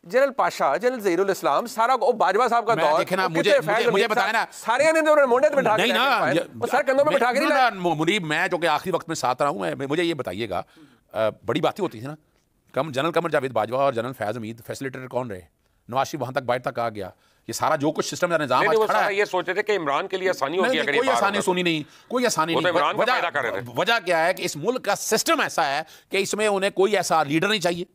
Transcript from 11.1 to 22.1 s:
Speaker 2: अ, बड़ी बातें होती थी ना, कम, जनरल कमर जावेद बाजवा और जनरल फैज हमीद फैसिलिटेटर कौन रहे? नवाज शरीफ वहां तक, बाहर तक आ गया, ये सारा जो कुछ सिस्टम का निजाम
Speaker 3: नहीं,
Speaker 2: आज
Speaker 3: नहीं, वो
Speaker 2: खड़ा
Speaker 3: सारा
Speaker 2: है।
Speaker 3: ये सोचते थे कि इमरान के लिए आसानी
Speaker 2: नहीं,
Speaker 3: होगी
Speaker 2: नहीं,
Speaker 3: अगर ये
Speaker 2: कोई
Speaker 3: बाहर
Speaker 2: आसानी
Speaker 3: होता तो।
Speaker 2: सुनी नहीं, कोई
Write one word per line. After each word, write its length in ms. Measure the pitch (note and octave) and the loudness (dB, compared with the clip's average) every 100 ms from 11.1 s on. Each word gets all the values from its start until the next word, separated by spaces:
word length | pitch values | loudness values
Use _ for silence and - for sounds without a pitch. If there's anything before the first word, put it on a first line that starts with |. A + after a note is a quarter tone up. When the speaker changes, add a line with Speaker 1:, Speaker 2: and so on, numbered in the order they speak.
Speaker 2:
अ, 160 | F#2+ A2 - G#2+ | -2 -2 -2 -4
बड़ी 160 | C3+ | -2
बातें 220 | D3+ - | -2 -2
होती 180 | F3+ G#2+ | -6 -6
थी 40 | B2+ | -14
ना, 100 | D3+ _ _ _ _ _ | -16 _ _ _ _ _
कम, 180 | - D#3+ | -6 -4
जनरल 200 | B2+ D#3+ | -2 0
कमर 200 | E3 E3+ | 0 0
जावेद 200 | D3 C3 | 0 0
बाजवा 280 | A2+ G#2+ B2+ | -2 0 2
और 140 | C#3 | 2
जनरल 200 | A2+ A#2+ | 0 -6
फैज 240 | C3 G#2 A#2+ | -6 -6 -4
हमीद 240 | A2 A#2 - | -8 -12 -12
फैसिलिटेटर 400 | A2+ C3+ B2+ B2+ | -10 -8 -10 -6
कौन 220 | B2 B2+ | -6 -6
रहे? 120 | F#2+ E2+ _ _ _ - | -10 -14 _ _ _ -6
नवाज 160 | B2 C3 | -2 -2
शरीफ 160 | D#3+ | -4
वहां 120 | B2+ | -4
तक, 100 | C3+ | -4
बाहर 160 | B2 B2+ | -2 -4
तक 200 | C#3 B2+ | -4 -4
आ 100 | A#2 | -6
गया, 240 | G#2 F2+ - _ _ - | -6 -12 -14 _ _ -12
ये 40 | |
सारा 220 | A2+ B2 D3+ | -2 0 0
जो 160 | D3 | 0
कुछ 180 | F#3 - | -2 -6
सिस्टम 180 | - F3 | -4 -2
का 100 | E3 | 0
निजाम 220 | C#3+ B2+ | 0 2
Speaker 3:
नहीं, 100 | G3+ | 2
Speaker 2:
आज 40 | |
Speaker 3:
नहीं, 80 | A3 | 2
वो 60 | G#3+ | 2
Speaker 2:
खड़ा 120 | G#3 | 2
Speaker 3:
सारा 80 | F3 | 0
Speaker 2:
है। 80 | G3+ | 0
Speaker 3:
ये 100 | G3+ | 0
सोचते 280 | F#3 E3+ | -2 -2
थे 100 | F#3 | -4
कि 100 | G#3+ | -2
इमरान 340 | G3+ D3+ C#3+ F#3 | -2 0 -2 -2
के 100 | F#3 | -2
लिए 120 | F#3 | -2
आसानी 220 | E3+ C3+ | -2 -2
Speaker 2:
नहीं, 80 | F3 | 0
Speaker 3:
होगी 100 | A#3 | 0
Speaker 2:
नहीं, 100 | D#3+ | 0
Speaker 3:
अगर 140 | C#3+ | 0
ये 40 | C#3+ | 0
Speaker 2:
कोई 100 | - | 2
Speaker 3:
बाहर 100 | A#3 | 2
Speaker 2:
आसानी 120 | G3+ | 0
Speaker 3:
होता 100 | G#3 | 0
तो। 60 | F#3+ | -2
Speaker 2:
सुनी 180 | F3+ | 0
नहीं, 220 | F3+ D#3+ - - | 0 -2 -6 -18
कोई 160 | _ | _